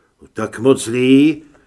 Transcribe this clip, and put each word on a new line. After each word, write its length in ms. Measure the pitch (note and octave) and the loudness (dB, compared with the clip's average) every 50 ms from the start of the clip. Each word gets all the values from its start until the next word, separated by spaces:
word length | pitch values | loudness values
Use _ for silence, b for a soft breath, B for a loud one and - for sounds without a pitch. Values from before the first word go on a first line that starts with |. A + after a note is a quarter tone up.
| b b b _ - - _ | b b b _ -20 -16 _
Tak 260 | - A2 G#2+ - G#2+ | -10 -8 -8 -8 -2
moc 260 | A2 C3+ C3+ C3+ - | 0 0 0 0 -2
zlý? 600 | A2+ A2+ B2 B2+ B2+ C3+ C3+ D3 D#3 D#3 D3+ B B B B B | -4 -4 -2 2 2 4 4 4 2 0 -4 B B B B B